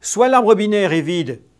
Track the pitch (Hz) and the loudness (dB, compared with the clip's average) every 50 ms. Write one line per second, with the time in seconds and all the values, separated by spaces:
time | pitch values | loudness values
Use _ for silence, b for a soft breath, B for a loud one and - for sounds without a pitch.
0 | - - - 208 247 262 262 247 226 214 220 190 214 208 208 208 196 165 160 165 | -12 -6 0 0 2 2 2 2 4 4 2 2 2 -2 0 0 0 0 0 -2
1 | 143 156 180 175 156 113 - - _ _ _ | -2 -4 -4 -6 -6 -6 -8 -14 _ _ _